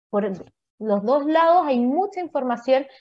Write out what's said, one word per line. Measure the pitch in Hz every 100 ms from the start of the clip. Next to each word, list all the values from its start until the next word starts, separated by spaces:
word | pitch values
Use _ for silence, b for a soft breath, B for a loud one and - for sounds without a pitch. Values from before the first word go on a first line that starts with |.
| _
por | 208 202 190 - _ _ -
los | 214 202
dos | 202 285
lados, | 285 320 330 349 302
hay | 247
mucha | 240 294 403 392
información. | 349 294 254 233 254 262 277 b